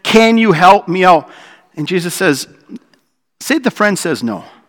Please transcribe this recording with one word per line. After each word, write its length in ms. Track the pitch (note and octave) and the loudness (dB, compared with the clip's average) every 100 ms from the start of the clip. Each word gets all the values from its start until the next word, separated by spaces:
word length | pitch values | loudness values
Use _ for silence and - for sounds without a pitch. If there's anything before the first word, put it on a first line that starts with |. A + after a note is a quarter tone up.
Can 340 | - A3 A3+ A3+ | 0 2 4 2
you 140 | A3 | 2
help 360 | D#3+ F3+ G3+ - | 2 4 4 0
me 160 | F#3 | 0
out?'" 240 | F#3 E3 - - - _ _ - | 2 2 0 -18 -20 _ _ -12
And 120 | D3 | -6
Jesus 260 | F3+ E3+ | -4 -4
says, 340 | - F#3 C3+ - _ _ - - _ _ _ _ _ | -2 -2 -2 -6 _ _ -20 -20 _ _ _ _ _
say 180 | - D4+ | -6 -4
the 140 | - | -4
friend 260 | - G#3 F#3+ | -4 -4 -2
says 260 | F3 C3+ | -6 -6
no. 220 | A#2 G2 - - | -6 -10 -14 -20